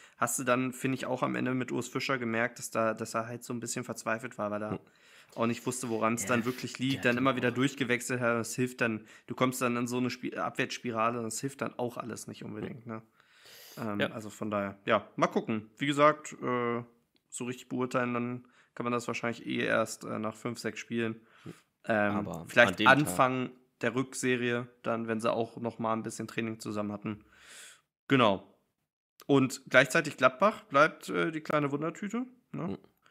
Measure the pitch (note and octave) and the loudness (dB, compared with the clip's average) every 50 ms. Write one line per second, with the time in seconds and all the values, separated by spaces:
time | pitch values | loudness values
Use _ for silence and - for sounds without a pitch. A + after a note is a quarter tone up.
0 | - - _ - A#2 A#2+ - - C3+ B2+ B2 B2+ C3 B2+ B2 - - C3+ C3 B2+ | -20 -16 _ -4 -2 -2 -2 -2 2 2 2 2 2 -2 -4 -2 -2 -2 -2 -2
1 | C3 B2+ B2+ B2 C#3+ C3+ B2 B2 B2 B2 C3 B2+ B2 - - C3 A#2+ - - C3+ | -2 -4 -2 -2 -2 -2 0 0 0 0 0 0 -2 -2 -2 -4 -4 -4 -6 -6
2 | - - C#3 B2+ A#2+ A2+ A2+ A2+ A#2+ B2 - - - - - A2+ A2+ A2+ A2 A2+ | -2 -2 -2 -2 0 -2 0 0 0 0 -2 -6 -12 -6 -2 0 0 0 0 -2
3 | A#2 - - A#2 A2+ A#2+ A#2+ A#2+ - - B2+ A#2 A#2+ B2 - C3 A#2+ - A#2 - | -6 -4 -4 -4 -4 -4 -8 -12 -10 -8 -8 -8 -6 -6 -6 -6 -6 -8 -8 -8
4 | - A2+ A2 A2+ B2 A#2+ - - G#2+ G#2 G#2 G#2 G#2+ G#2+ G#2 - - - _ _ | -4 -4 -4 -4 -4 -10 -8 -6 -4 -4 -4 -4 -4 -4 -6 -8 -8 -14 _ _
5 | _ - - - - _ - - A#2 A#2 A#2 A#2 - B2+ B2 - - A#2+ A2+ A2 | _ -20 -20 -20 -20 _ -4 -2 0 0 0 0 -2 -4 -4 -4 -2 -2 -2 2
6 | A2 A2 A#2 A2+ G2+ - B2 A#2 A2 B2 B2+ - - A#2 - - B2 C3+ C#3 C3 | 2 2 2 2 0 0 2 2 2 0 -4 -4 -6 -10 -6 -4 -2 -2 0 2
7 | - B2 A#2+ B2 C3 C3+ B2+ B2 A#2+ B2 A2+ A#2+ C3 C#3 - - C3 A2+ B2 A#2 | 2 2 2 4 2 2 2 2 0 0 2 2 0 0 0 -2 0 0 0 0
8 | - - C3 B2 B2+ A#2 A#2+ A#2 A2 - - - B2+ B2 B2 - B2 A2+ A2 G#2 | 0 -2 -2 0 2 2 2 2 0 -2 -2 -2 -2 -2 0 0 0 0 0 -2
9 | - - - - - - - - B2+ C3 B2+ - C3 A#2+ A#2+ A#2+ B2 A#2 B2 B2+ | -6 -10 -20 -20 -12 -10 -2 0 0 0 2 2 0 0 2 0 0 0 0 0
10 | B2+ B2 B2 - - - - - E2+ - - - C3 B2 - - - B2 A2+ A2+ | 0 0 -2 -4 -8 -6 -4 -2 -4 -4 -2 -2 -2 -2 -2 -6 -6 -4 0 0
11 | A2 A#2 A#2+ A#2+ A2+ A2 - - - C#3 C3+ - A#2 A#2+ - - B2 A#2+ A2+ - | 0 0 0 0 -4 -4 -6 -4 -6 -6 -4 -4 -6 -6 -4 -4 -4 -4 -4 -6
12 | - A#2 A2+ G#2+ - - G#2+ - A2+ A2 G#2+ G#2+ A2+ A#2 - B2 A#2 A#2+ A2 A2 | -8 -8 -8 -10 -10 -12 -12 -12 -10 -10 -10 -8 -8 -8 -10 -10 -10 -10 -10 -10
13 | A2 _ _ _ _ _ _ - - - - - - - - - A2+ A2 G#2 G#2 | -12 _ _ _ _ _ _ -20 -20 -20 -20 -20 -20 -18 -12 -8 -6 -4 -2 -2
14 | C#3 - - B2 G#2+ G#2 - - A2 G#2+ G#2 G#2 G2+ G2 G2 - - - A2+ G#2 | -2 -2 -2 -6 -12 -12 -10 -8 -6 -2 -2 0 -2 -2 -6 -6 0 2 2 2
15 | - - - - D#3+ F3 - G#3+ E3 - A2+ G#2+ G2+ - _ - C#3+ C#3+ D3 C#3 | 2 -2 -2 0 0 2 2 0 0 0 -2 -4 -4 -8 _ -4 -2 -2 2 6
16 | D3 D3+ D3+ D3+ - - - - - B2+ B2 B2 A#2+ A#2+ A#2 A#2 A#2+ A#2+ _ _ | 6 6 6 4 -4 -16 -14 -8 -4 -2 0 0 0 0 -2 -2 -4 -8 _ _
17 | _ _ _ _ _ _ - - B2+ B2 B2+ B2+ - - C3+ B2 B2+ B2 - C3 | _ _ _ _ _ _ -10 -8 -8 -8 -8 -10 -10 -8 -4 -2 -2 0 0 0
18 | B2 B2 A#2+ A#2+ A#2+ A#2+ B2 B2 B2 - _ _ _ _ - - A#2+ A#2+ A#2+ A#2+ | 0 0 0 -2 -2 -2 -4 -8 -10 -16 _ _ _ _ -10 -6 -4 -2 -2 -2
19 | A#2 - A#2 - - A#2+ A2+ - - B2 B2+ A#2+ A#2+ A2 A2 A2+ A2 G#2+ - - | -2 -2 -6 -2 -2 -4 -4 -4 -6 -4 -2 -2 0 2 2 2 0 0 -4 -10
20 | A2+ A2 A#2 A2 G#2+ A2 A2 - - B2 A#2 - - A2+ G#2+ - - - A#2 A#2 | -8 -8 -6 -4 -4 -6 -6 -6 -8 -8 -8 -4 -6 -8 -6 -8 -10 -6 -4 -2
21 | A#2 A2 A2 A2 - _ _ - - - - - _ _ _ _ - - A2+ G#2+ | -2 -2 -4 -6 -12 _ _ -20 -18 -18 -18 -18 _ _ _ _ -2 0 2 4
22 | G#2 G#2 G#2 G#2 G2+ F2+ F2 E2 E2 - - B2 A#2+ G2+ F2+ F2 G#2+ B2 C3+ C#3 | 4 4 2 0 -2 -4 -6 -8 -8 0 8 8 8 8 8 4 8 8 8 8
23 | D3+ - F2+ - C3+ B2+ B2+ B2+ B2+ B2 - - _ _ _ - - A#2+ A2 B2+ | 6 0 4 4 4 4 4 0 -2 -4 -6 -12 _ _ _ -2 -2 -2 0 0
24 | C3 C3 - - - B2+ B2+ A#2+ A#2+ A#2+ A#2+ A#2+ A#2+ A#2+ - _ - A#2 A#2 A2+ | -4 -4 -4 -2 0 2 2 2 2 0 0 -2 -4 -6 -12 _ -4 -4 -2 -2
25 | A2+ A2+ A2+ A2 A2+ A#2 - A2+ A2+ A2+ - - A#2+ A#2 - - A2+ A2 A2 A2+ | -2 -2 -2 0 0 0 0 0 -2 -4 -4 -6 -6 -6 -4 -2 -2 0 0 0
26 | G#2+ A2+ - - A2+ A2 - A#2 A2+ A2+ A2+ A2+ - A2+ G#2+ G#2 G#2 G#2 G#2 G2+ | -2 -6 -8 -8 -10 -8 -6 -4 -4 -4 -4 -6 -8 -6 -4 -4 -4 -4 -6 -6
27 | - A2 G#2 G#2 - _ _ - - - - - - - - _ _ _ _ _ | -4 -6 -6 -6 -10 _ _ -20 -20 -20 -20 -20 -20 -20 -20 _ _ _ _ _
28 | _ - C#3 C3 A#2+ G#2 G2 F#2 - - - _ _ _ _ _ _ _ _ _ | _ 4 6 8 8 6 6 4 -2 -12 -20 _ _ _ _ _ _ _ _ _
29 | _ _ _ _ - - C#3+ C3+ C3 B2 - - - - - B2+ C#3 C#3 - E3+ | _ _ _ _ 0 4 6 6 6 4 0 -6 -6 6 6 6 6 8 4 0
30 | D#3 D3 C#3 - C3 C3 - - G3 G#3+ A3 - - - C#3+ C#3 D3+ D#3+ - - | 0 0 -2 4 4 4 4 6 2 2 2 0 -8 2 6 6 6 6 4 -2
31 | - - F#3 F3 E3+ E3+ D#3+ D#3 D#3 - - D3+ D3 C#3 C#3 C#3+ D#3+ E3+ E3+ - | -10 -4 0 0 0 0 -2 -6 -4 0 0 0 0 0 -2 -2 -2 -4 -6 -6
32 | G#3 G3 A3 A#3+ B3+ B3+ - _ _ _ - D3 D3 F#3 F#3+ - _ - _ _ | -8 -4 -4 -4 -4 -6 -10 _ _ _ -10 -6 -6 -6 -6 -8 _ -20 _ _
33 | _ _ | _ _